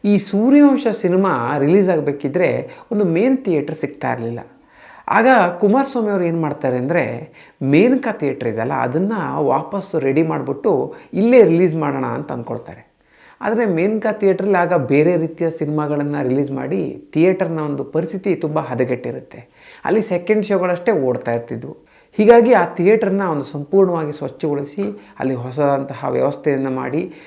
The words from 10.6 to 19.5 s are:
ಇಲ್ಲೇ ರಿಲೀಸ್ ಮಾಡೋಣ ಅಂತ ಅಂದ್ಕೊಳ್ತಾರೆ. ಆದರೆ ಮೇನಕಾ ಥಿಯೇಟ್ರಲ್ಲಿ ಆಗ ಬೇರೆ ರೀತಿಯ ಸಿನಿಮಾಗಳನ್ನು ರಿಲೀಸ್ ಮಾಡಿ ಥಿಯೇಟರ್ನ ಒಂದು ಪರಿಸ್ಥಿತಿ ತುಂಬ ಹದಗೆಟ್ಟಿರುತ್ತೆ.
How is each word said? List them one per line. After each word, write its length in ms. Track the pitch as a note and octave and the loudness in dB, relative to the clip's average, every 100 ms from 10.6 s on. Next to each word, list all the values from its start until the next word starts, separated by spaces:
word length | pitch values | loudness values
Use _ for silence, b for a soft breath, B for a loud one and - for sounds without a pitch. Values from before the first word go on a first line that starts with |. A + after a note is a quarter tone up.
| A3+ D3 C#3 B B | 0 0 -2 B B
ಇಲ್ಲೇ 300 | F3 A3+ B3 | 0 4 6
ರಿಲೀಸ್ 320 | F#3 E3 F3+ D#3+ | 6 6 2 0
ಮಾಡೋಣ 300 | D3 C3+ B2 | -4 -4 -4
ಅಂತ 260 | B2 D3 | -6 -8
ಅಂದ್ಕೊಳ್ತಾರೆ. 640 | B2 A2+ A#2 - A2+ _ _ b b b b | -10 -8 -10 -10 -20 _ _ b b b b
ಆದರೆ 240 | G#3 A3+ A3+ | -4 0 0
ಮೇನಕಾ 460 | E3 F#3+ A3 A3 | 0 0 0 -2
ಥಿಯೇಟ್ರಲ್ಲಿ 460 | G#3 G3 F#3+ G3+ F#3+ | 0 0 2 2 2
ಆಗ 160 | F3 | 2
ಬೇರೆ 440 | F3 B2 C#3 D#3+ F3 | 0 2 4 4 2
ರೀತಿಯ 320 | D#3+ E3 E3 | -2 -2 -4
ಸಿನಿಮಾಗಳನ್ನು 760 | D#3+ D3 D3+ D3+ D3 C#3+ D3 B2+ | -2 -4 -2 -2 -2 -2 -2 0
ರಿಲೀಸ್ 240 | C3 C#3 | 0 -2
ಮಾಡಿ 580 | C3+ C3 F#3+ D3 - - | -4 -4 -4 -4 -8 -6
ಥಿಯೇಟರ್ನ 460 | D#3+ F3+ F#3 F3 D#3+ | 2 2 2 -2 -4
ಒಂದು 240 | D3+ C#3 | -4 -6
ಪರಿಸ್ಥಿತಿ 520 | C#3 D#3 F3 G3 G3 E3 | -4 -4 -4 -6 -4 -2
ತುಂಬ 240 | D3+ D3+ | -2 -4
ಹದಗೆಟ್ಟಿರುತ್ತೆ. 880 | D3 B2 B2 B2 A#2+ B2+ - - - | -4 -4 -2 -2 -6 -10 -14 -20 -20